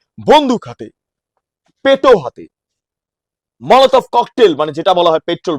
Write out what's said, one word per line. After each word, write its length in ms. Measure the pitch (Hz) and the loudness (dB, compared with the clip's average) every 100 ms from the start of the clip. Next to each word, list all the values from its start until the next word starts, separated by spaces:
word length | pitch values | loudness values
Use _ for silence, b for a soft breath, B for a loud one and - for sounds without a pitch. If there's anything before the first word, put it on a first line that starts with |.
| _ - 107 | _ -14 0
বন্দুক 320 | 294 269 226 - | 2 2 -4 -6
হাতে, 200 | 113 110 _ _ _ _ _ _ _ _ _ 269 | -18 -20 _ _ _ _ _ _ _ _ _ -2
পেটো 260 | 269 277 208 | 0 2 2
হাতে, 220 | 123 - 82 _ _ _ _ _ _ _ _ _ _ _ | 0 -14 -20 _ _ _ _ _ _ _ _ _ _ _
molotov 440 | 127 247 262 254 - 233 | 0 2 4 2 0 -4
ককটেল, 360 | 226 - 208 139 | -4 0 0 0
মানে, 120 | 156 147 | -6 -4
যেটা 140 | 175 | -2
বলা 180 | 180 170 | 0 0
হয় 100 | 160 - | -2 -4
পেট্রোল 300 | 165 - | -8 -6